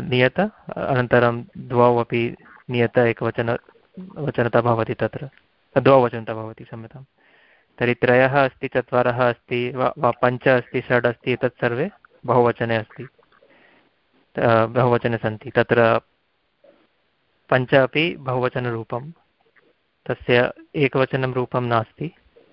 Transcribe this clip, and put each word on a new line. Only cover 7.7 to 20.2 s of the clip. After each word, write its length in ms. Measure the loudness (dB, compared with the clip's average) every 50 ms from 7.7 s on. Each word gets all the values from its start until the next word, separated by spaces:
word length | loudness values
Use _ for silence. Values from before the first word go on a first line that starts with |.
| _ -2
तर्हि 160 | 0 0 2
त्रयः 500 | 2 2 4 4 6 4 4 4 2 2
अस्ति, 240 | 2 -2 _ -10 -4
चत्वारः 600 | -4 -4 -4 0 0 0 0 0 0 0 0 0
अस्ति 440 | 0 -2 _ _ -4 -4 -4 -4 -4
वा, 180 | -2 -4 -4 -2 0
वा 120 | 0 0
पञ्च 380 | 0 2 0 0 0 0 2 2
अस्ति, 320 | 2 2 0 -2 -6 -8
षड् 260 | -4 0 0 0 0
अस्ति, 260 | 0 -4 -2 _ -4 -4
एतत् 280 | -2 -2 -4 -4 _
सर्वे 300 | -4 -2 -2 -2 -4 -6 -8 _ _ _ _ _ -4
बहुवचने 500 | 0 2 2 4 2 0 -2 -2 -2 -2
अस्ति, 320 | -4 -4 -6 -14 -18 -18 -18 _ _ _ _ _ _ _ _ _ _ _ _ _ _ _ _ _ _ _ _ _ _ _ _ _ -2
अ, 260 | 0 2 2 2 0
बहुवचने 500 | 0 0 0 2 2 0 0 0 -2 -4
सन्ति। 340 | -2 -4 -6 -6 -6 -12 -4
तत्र 500 | -2 -2 0 2 2 2 4 2 2 0 -4 _ _ _ _ _ _ _ _ _ _ _ _ -20 _ _ _ _ _ _ _ _ _ _ _ _ _ _ _ 0
पञ्च 240 | 0 0 0 2 2
अपि 420 | 2 2 2 0 -2 -2 -2 -4
बहुवचनरूपं, 920 | -8 -8 -6 -4 -4 -4 -4 -4 -4 -6 -4 -6 -6 -8 -8 -10 -10 -10 -12 -18 _ _ _ _ _ _ _ _ _ _ _ _ _ _ _ _ _ _
तस्य 460 | -8 -8 -6